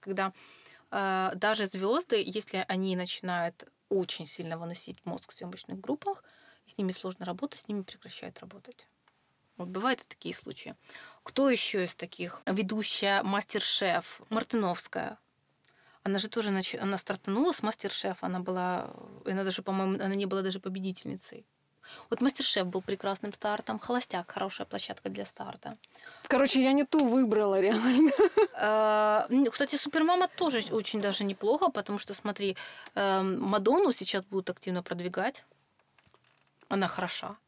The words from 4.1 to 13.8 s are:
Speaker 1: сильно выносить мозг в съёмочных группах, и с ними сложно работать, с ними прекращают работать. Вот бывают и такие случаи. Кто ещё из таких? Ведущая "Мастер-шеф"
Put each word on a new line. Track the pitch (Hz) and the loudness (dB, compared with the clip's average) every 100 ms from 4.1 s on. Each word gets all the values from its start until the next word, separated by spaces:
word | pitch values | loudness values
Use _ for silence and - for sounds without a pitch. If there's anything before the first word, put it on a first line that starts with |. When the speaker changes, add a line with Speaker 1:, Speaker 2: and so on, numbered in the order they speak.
| - 156 | -4 -8
Speaker 1:
сильно | - 165 165 | -8 -6 -6
выносить | 170 175 - 185 180 | -6 -10 -12 -12 -10
мозг | 170 - | -10 -10
в | - | -14
съёмочных | 180 185 - 190 | -12 -12 -12 -10
группах, | 190 294 - 392 - _ - _ - | -6 -4 -4 -6 -8 _ -20 _ -14
и | |
с | - | -4
ними | 190 | -4
сложно | 185 190 185 180 | -4 -8 -8 -8
работать, | 180 294 - | -6 -8 -8
с | - | -8
ними | 208 | -6
прекращают | 190 - - - - - | -8 -14 -18 -16 -16 -16
работать. | 180 196 - - - _ _ _ _ _ _ - | -20 -20 -20 -20 -20 _ _ _ _ _ _ -14
Вот | 180 | -10
бывают | 185 240 247 | -4 -2 -2
и | - | -4
такие | - - - | -14 -10 -10
случаи. | - 139 - - - - - - | -12 -14 -14 -18 -20 -20 -20 -20
Кто | - - 277 | -6 2 4
ещё | 240 - 202 | 4 2 0
из | 180 - | -2 -4
таких? | 175 - 175 - - | -12 -10 -10 -8 -2
Ведущая | 190 190 220 208 - 196 196 | 0 0 0 0 0 2 2
"Мастер-шеф" | 196 202 - 208 - - | 2 0 -2 -2 0 2